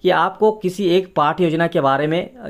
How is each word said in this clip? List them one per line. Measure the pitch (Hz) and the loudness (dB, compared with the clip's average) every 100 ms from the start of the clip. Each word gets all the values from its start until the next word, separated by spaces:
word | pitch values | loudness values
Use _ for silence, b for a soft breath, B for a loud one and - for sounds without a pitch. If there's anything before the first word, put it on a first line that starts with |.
कि | 180 | 0
आपको | 160 185 - 214 | 2 0 0 0
किसी | 214 180 180 180 | 0 -6 -2 0
एक | 185 185 160 | 0 0 0
पाठ | 147 165 | 0 0
योजना | 170 160 165 | 0 0 0
के | 170 | 0
बारे | 135 135 151 | 0 0 0
में, | 170 208 - | -2 -6 -12